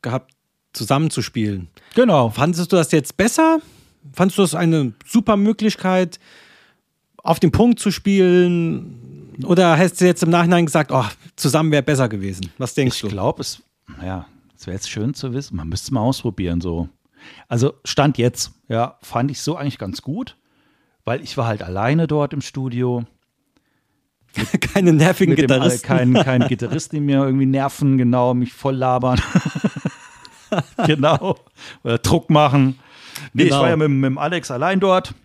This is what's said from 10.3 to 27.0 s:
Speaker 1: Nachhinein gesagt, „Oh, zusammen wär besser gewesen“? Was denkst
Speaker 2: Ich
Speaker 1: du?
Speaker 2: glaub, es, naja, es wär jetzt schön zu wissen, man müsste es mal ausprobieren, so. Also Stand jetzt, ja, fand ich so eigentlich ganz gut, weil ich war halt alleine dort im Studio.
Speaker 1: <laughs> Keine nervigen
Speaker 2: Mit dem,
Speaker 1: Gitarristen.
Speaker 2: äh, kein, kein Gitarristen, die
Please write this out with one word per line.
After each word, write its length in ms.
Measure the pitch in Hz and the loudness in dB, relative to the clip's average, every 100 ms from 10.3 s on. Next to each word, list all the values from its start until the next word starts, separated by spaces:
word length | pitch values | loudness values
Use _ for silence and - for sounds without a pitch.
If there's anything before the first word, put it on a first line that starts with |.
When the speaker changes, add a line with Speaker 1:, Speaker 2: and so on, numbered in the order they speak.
Speaker 1:
Nachhinein 360 | 170 170 175 165 | 2 4 2 2
gesagt, 240 | 160 151 | 0 0
„Oh, 120 | 135 107 - - - | -2 -2 -8 -20 -4
zusammen 340 | 139 156 160 | 0 0 2
wär 120 | 147 | 0
besser 260 | 127 143 123 | 0 0 -2
gewesen“? 420 | 104 98 92 92 - | -4 -8 -8 -12 -10
Was 160 | 127 | -8
denkst 220 | - 131 - | -2 -2 -2
Speaker 2:
Ich 40 | |
Speaker 1:
du? 60 | 104 | -8
Speaker 2:
glaub, 320 | 98 110 - | -4 -4 -4
es, 220 | - - _ _ - - | -10 -12 _ _ -20 -14
naja, 280 | 92 92 87 _ _ _ | -10 -10 -12 _ _ _
es 100 | - | -12
wär 80 | |
jetzt 160 | 92 - | -10 -8
schön 240 | 110 113 | -6 -6
zu 180 | 143 135 | -6 -8
wissen, 240 | 123 143 85 | -8 -8 -10
man 120 | 78 | -8
müsste 180 | 90 - | -8 -4
es 40 | |
mal 100 | 123 | -2
ausprobieren, 600 | 117 135 120 95 90 87 | -2 -2 -6 -6 -4 -4
so. 280 | 92 82 78 _ _ _ - - _ | -4 -6 -8 _ _ _ -20 -20 _
Also 260 | 117 139 - | -2 -2 -4
Stand 340 | - - 143 131 | -6 0 0 2
jetzt, 340 | 120 - - _ _ | -2 -2 -12 _ _
ja, 300 | 113 123 _ | -4 -4 _
fand 280 | - 120 135 | -8 -4 -4
ich 100 | 135 | -4
so 160 | - 165 | -8 -6
eigentlich 220 | 143 - | -8 -8
ganz 240 | 98 - | -10 -10
gut, 340 | - 180 - - _ _ _ _ _ _ | -10 -8 -10 -16 _ _ _ _ _ _
weil 180 | - 135 | -8 -6
ich 140 | 147 - | -6 -6
war 80 | 113 | -4
halt 160 | 107 | -4
alleine 440 | 92 92 117 160 160 | -6 -4 0 0 0
dort 260 | 151 143 | -2 -2
im 60 | 143 | -6
Studio. 640 | - 139 131 120 123 123 117 _ _ _ _ _ _ _ _ _ _ _ _ | -8 -8 -6 -4 -2 -4 -6 _ _ _ _ _ _ _ _ _ _ _ _
Speaker 1:
<laughs> 260 | - - 165 - | -8 -4 -4 -2
Keine 180 | 202 180 | 2 4
nervigen 380 | 156 151 180 147 | 6 4 2 2
Speaker 2:
Mit 80 | 139 | 2
dem, 80 | 131 | 4
Speaker 1:
Gitarristen. 380 | 131 127 123 - | 4 2 0 0
Speaker 2:
äh, 100 | 131 | 2
kein, 160 | 127 | 4
kein 340 | 123 127 127 131 | 4 4 2 0
Gitarristen, 480 | 127 117 160 - | -2 -4 -6 -6
die 40 | 151 | -4